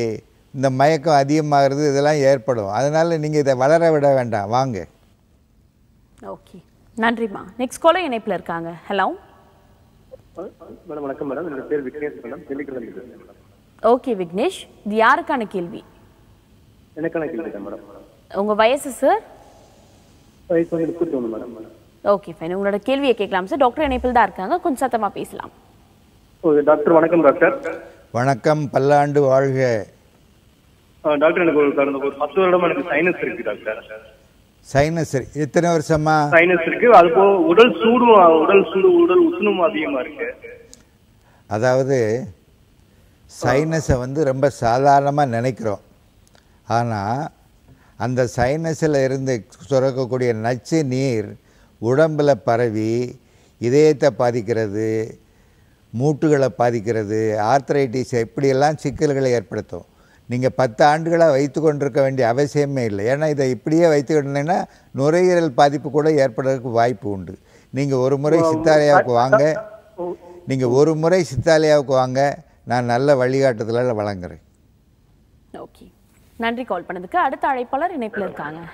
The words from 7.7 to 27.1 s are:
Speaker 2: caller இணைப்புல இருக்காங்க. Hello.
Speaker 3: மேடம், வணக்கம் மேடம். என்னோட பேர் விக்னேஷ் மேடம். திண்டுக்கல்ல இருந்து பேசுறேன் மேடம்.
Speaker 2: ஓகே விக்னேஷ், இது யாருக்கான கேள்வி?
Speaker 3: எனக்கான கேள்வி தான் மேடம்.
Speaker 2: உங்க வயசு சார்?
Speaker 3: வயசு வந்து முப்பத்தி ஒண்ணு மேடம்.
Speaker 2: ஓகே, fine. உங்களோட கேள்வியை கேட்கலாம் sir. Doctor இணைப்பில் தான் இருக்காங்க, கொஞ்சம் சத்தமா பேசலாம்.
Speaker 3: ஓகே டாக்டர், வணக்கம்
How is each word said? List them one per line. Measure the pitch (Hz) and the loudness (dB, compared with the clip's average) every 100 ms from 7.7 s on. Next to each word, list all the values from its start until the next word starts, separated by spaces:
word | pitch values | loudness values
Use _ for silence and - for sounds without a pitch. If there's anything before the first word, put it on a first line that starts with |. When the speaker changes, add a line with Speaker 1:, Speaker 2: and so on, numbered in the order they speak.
| - | 0
Speaker 2:
caller | 330 349 330 | 2 2 -2
இணைப்புல | 226 214 175 | -6 -6 -6
இருக்காங்க. | - 170 165 170 - | -6 -8 -8 -14 -6
Hello. | 202 196 370 - _ _ _ _ _ _ _ _ - _ - | -2 -2 -4 -18 _ _ _ _ _ _ _ _ -20 _ -16
Speaker 3:
மேடம், | 196 _ 175 - 180 151 139 | -16 _ -20 -20 -14 -10 -10
வணக்கம் | 135 143 | -8 -8
மேடம். | 131 170 | -8 -8
என்னோட | 135 127 | -10 -6
பேர் | 147 127 | -6 -6
விக்னேஷ் | 147 147 - | -10 -10 -10
மேடம். | 117 139 - | -16 -16 -12
திண்டுக்கல்ல | 139 139 127 | -12 -10 -12
இருந்து | 107 95 | -14 -18
பேசுறேன் | - - | -20 -20
மேடம். | - _ _ _ _ _ 220 | -20 _ _ _ _ _ 0
Speaker 2:
ஓகே | 254 262 202 | 0 0 -4
விக்னேஷ், | 170 180 320 - - - 208 | -4 -2 -4 -4 -18 -14 -6
இது | 220 226 | 2 4
யாருக்கான | 294 330 277 208 190 | 2 0 -6 -4 -8
கேள்வி? | 175 - - _ _ _ _ _ _ _ _ _ _ 151 | -8 -12 -20 _ _ _ _ _ _ _ _ _ _ -8
Speaker 3:
எனக்கான | 160 165 151 | -6 -6 -8
கேள்வி | 165 160 101 | -10 -12 -12
தான் | 101 | -14
மேடம். | 101 - - - _ _ 185 | -16 -18 -20 -20 _ _ -6
Speaker 2:
உங்க | 208 208 | -2 2
வயசு | 220 277 277 233 | 2 2 -6 -2
சார்? | 277 415 - - - - - _ _ _ _ _ _ _ - | 0 0 -4 -20 -20 -20 -20 _ _ _ _ _ _ _ -2
Speaker 3:
வயசு | 170 170 | -2 0
வந்து | 170 160 | -4 -4
முப்பத்தி | - 165 139 | -4 -4 -4
ஒண்ணு | 113 107 | -6 -8
மேடம். | 120 110 110 - _ _ 202 202 | -12 -16 -20 -20 _ _ -2 -2
Speaker 2:
ஓகே, | 185 160 | -4 -12
fine. | 165 185 | -8 -4
உங்களோட | 202 202 220 | -4 -4 -2
கேள்வியை | 269 277 226 | -2 0 -2
கேட்கலாம் | 196 185 190 | -2 -4 -4
sir. | 294 | 0
Doctor | 247 240 294 | 0 0 -2
இணைப்பில் | 254 254 240 | -2 0 0
தான் | 208 | 0
இருக்காங்க, | - 190 349 349 | -2 -6 -4 -4
கொஞ்சம் | 262 | -4
சத்தமா | 262 233 202 - | -4 -2 -4 -8
பேசலாம். | - - - _ _ _ _ _ _ _ _ _ 165 | -14 -14 -18 _ _ _ _ _ _ _ _ _ 2
Speaker 3:
ஓகே | 147 147 | 2 4
டாக்டர், | 151 - 165 | 2 4 4
வணக்கம் | 160 | 4